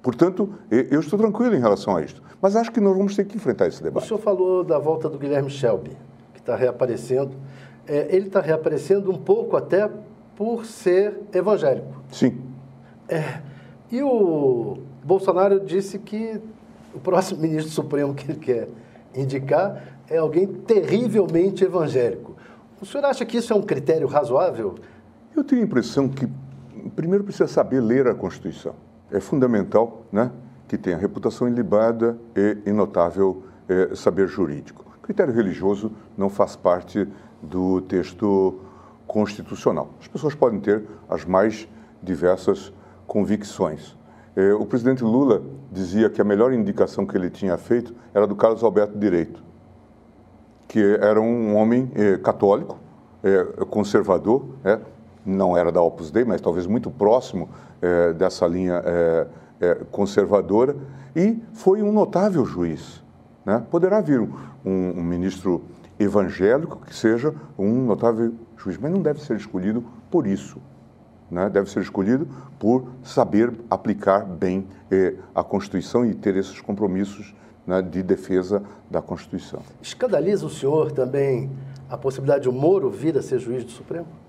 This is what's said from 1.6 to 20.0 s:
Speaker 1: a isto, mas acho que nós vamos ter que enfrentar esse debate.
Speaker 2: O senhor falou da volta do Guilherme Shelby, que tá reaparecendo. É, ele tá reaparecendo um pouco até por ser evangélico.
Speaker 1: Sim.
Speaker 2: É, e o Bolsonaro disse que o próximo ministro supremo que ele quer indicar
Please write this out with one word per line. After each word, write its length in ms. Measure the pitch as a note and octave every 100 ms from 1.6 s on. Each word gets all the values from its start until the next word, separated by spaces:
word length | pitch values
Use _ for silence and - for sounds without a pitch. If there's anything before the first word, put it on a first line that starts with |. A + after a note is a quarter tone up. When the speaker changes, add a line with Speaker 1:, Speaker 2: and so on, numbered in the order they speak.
| A#2 G2 - F2+
Speaker 1:
a 60 |
isto, 220 | D2 - - -
mas 140 | F#3+ G#3
acho 160 | A#3
que 100 | A#3+
nós 160 | G3+ F#3+
vamos 180 | G3+ G3+
ter 100 | G3
que 120 | A3
enfrentar 300 | C3+ G2+ F2+
esse 160 | -
debate. 220 | D#2+ - -
Speaker 2:
O 20 |
senhor 120 | G#3
falou 440 | G#3+ F#3+ F#3 F#3
da 160 | E3 D3+
volta 280 | C#3+ D#3+ D#3
do 120 | C#3+
Guilherme 320 | C#3 C#3+ C#3
Shelby, 440 | - A#2+ G#2 - - - - -
que 80 | -
tá 140 | - A2+
reaparecendo. 800 | B2 - B2 A2 - B2+ C#3 - - - - - -
É, 220 | D3 - F#3+
ele 140 | G3
tá 100 | G3
reaparecendo 720 | D3+ D#3+ D#3 D3 - G3 F#3
um 60 | E3+
pouco 380 | C#3 G#3+ A3 D#3+
até 360 | - F3+ G#3 - - - - -
por 300 | A3 A3+ A3
ser 560 | - F#3 F#3 G#3 G#3+ -
evangélico. 680 | F3 F3+ G3 D3 A#2+ - - -
Speaker 1:
Sim. 300 | - C3 - - - - - - - -
Speaker 2:
É, 340 | E3 C#3+ - - - - - -
e 100 | A#3+
o 800 | C#4 A#3+ F#3 D#3 C3+ A#2+ G#2+ F#2+ - -
Bolsonaro 560 | C#3 F#3+ F#3+ F3 G3 G3
disse 400 | F#3+ F#3 G3 G3+
que 420 | - G#3+ A3+ A3 - - - - - -
o 40 |
próximo 420 | F3 F#3 F#3+ D#3+
ministro 300 | D#3+ D#3 D#3
supremo 440 | - C3+ C#3+ C#3+ C#3
que 160 | -
ele 80 | -
quer 280 | - A#2+ E2 - - - -
indicar 840 | C3 C3+ C3+ C3+ D3 G3 G3 - -